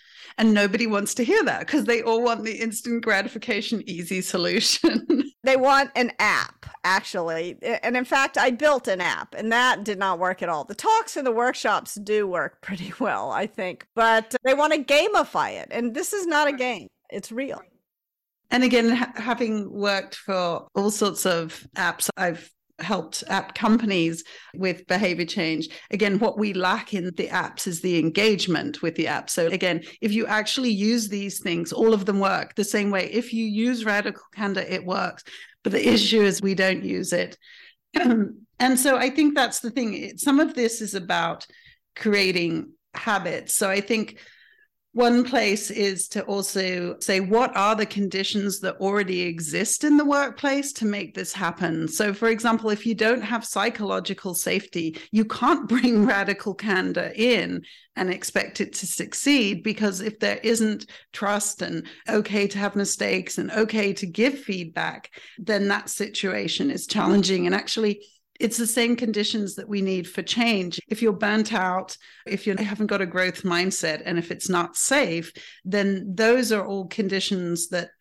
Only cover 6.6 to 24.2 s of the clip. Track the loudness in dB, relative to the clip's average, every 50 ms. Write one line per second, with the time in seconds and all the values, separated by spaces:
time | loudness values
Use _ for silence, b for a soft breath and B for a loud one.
6.6 | -20 -20 -10 -4 0 0 0 0 0 -2 -4 -4 -2 -2 -2 -4 -4 -6 -8 -8
7.6 | -6 -4 -4 -2 -2 -2 -2 -2 0 0 2 2 2 2 2 2 2 2 2 2
8.6 | 4 4 4 2 2 -2 -2 0 0 -2 -2 -4 -6 -10 -10 -6 -2 0 2 4
9.6 | 4 4 2 0 -2 -4 -4 -2 0 0 0 0 0 -2 -2 -2 -2 -2 -2 -2
10.6 | -4 -8 -8 -2 2 4 4 4 2 0 -4 -4 -2 0 2 2 2 0 0 0
11.6 | 0 0 0 0 -2 -6 -12 -10 -4 0 0 0 0 0 0 -2 -2 -4 -6 _
12.6 | -12 -10 -8 -8 -8 -10 -6 -4 -2 -2 0 -2 -2 -2 -2 -2 -4 -4 -6 -6
13.6 | -6 -6 -8 -10 -14 _ 0 2 4 6 6 4 2 0 -4 -2 2 2 4 4
14.6 | 4 2 2 2 2 4 4 4 4 4 4 2 0 0 0 -2 -2 -2 -4 -8
15.6 | -10 -8 -4 -4 -4 -2 -4 -4 -6 -4 -4 -4 -2 0 2 2 2 2 0 0
16.6 | -2 -4 -4 -6 -8 -16 _ _ _ -14 -12 -12 -12 -10 -8 -8 -6 -6 -8 -12
17.6 | -14 _ _ _ _ _ _ _ _ _ _ _ _ _ _ _ _ -2 2 2
18.6 | 4 6 6 6 6 4 4 2 0 -2 -6 -6 -4 -4 -2 -2 -2 -2 -2 -4
19.6 | -4 -6 -6 -4 -2 0 0 -2 -4 -6 -12 -12 -6 -2 -2 0 0 0 -2 -4
20.6 | -6 -6 -2 0 0 2 2 2 0 0 0 0 0 2 2 0 0 -4 -8 -14
21.6 | -18 -10 -6 -2 -2 -2 -2 -2 -4 -4 -2 0 0 -2 -2 -4 -8 -20 _ _
22.6 | _ _ _ -10 -4 -2 -2 -2 -4 -6 -10 -10 -6 -2 -2 -2 -2 -4 -6 0
23.6 | 2 4 4 4 4 2 2 2 2 0 -2 -4